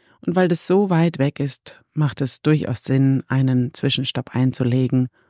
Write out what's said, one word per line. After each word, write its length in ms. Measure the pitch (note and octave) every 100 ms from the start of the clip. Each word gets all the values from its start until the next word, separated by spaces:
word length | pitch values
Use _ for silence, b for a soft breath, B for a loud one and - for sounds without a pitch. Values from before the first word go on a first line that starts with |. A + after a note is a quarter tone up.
| b b
Und 120 | - F3
weil 120 | F#3
das 200 | E3+ -
so 240 | F#3 G3+
weit 260 | E3 E3+ -
weg 220 | C#3 -
ist, 420 | C#3 - - - _ D3+
macht 260 | D3 -
es 220 | C#3 -
durchaus 400 | D3+ D#3 - A#2+
Sinn, 400 | - C3+ C3+ C3+ -
einen 460 | C3+ C3 B2+ B2
Zwischenstopp 640 | - C3+ - C#3 B2+ - B2
einzulegen, 720 | B2+ B2 B2 B2+ B2+ C3 B2+ - _